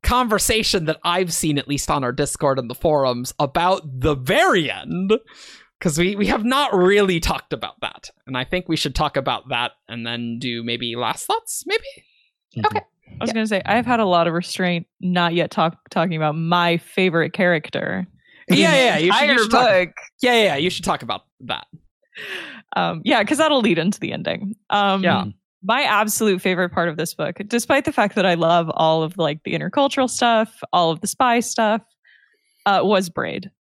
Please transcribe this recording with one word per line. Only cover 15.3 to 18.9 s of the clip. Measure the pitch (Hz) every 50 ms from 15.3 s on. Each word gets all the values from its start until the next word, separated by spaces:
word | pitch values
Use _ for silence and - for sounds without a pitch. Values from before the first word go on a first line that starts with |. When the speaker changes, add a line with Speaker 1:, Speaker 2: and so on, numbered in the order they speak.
Speaker 4:
yet | 170 170 160 -
talk-, | - - 165 165 165 _ _ -
talking | - 196 165 185 170
about | 156 156 151 151
my | 160 165 165 175 175 175 170 170
favorite | 165 - - - - 185 185 156 165 160 165
character | - - 190 180 175 156 151 - - - - - - 185 185 - _ _ _ _ _ - - -
Speaker 1:
Yeah, | -
Speaker 4:
in | 277
Speaker 1:
yeah, | 311 330 302 269 254 240